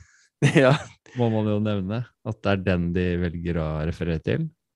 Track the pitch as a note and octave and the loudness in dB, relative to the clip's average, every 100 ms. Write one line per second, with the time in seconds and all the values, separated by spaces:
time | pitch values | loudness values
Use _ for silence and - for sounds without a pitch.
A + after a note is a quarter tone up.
0 | - _ _ _ C#3 D#3+ C3 D3 - - | -20 _ _ _ 2 6 6 4 0 -20
1 | - B2 A#2 A2 G#2+ G#2 G#2+ G2+ F#2 A2+ | -10 -2 0 0 0 0 0 -2 -4 -6
2 | B2 _ A#2 G#2+ - G2+ F#2+ F2+ E2+ F2 | -8 _ -10 -4 0 0 2 0 0 0
3 | F2+ F2 F2+ E2+ E2+ E2+ D#2 D#2 D#2 E2+ | 0 0 -2 -4 -4 -2 -2 -2 -4 -4
4 | E2+ D#2+ - C#3+ D#3+ - _ | -2 -2 -2 -2 -4 -10 _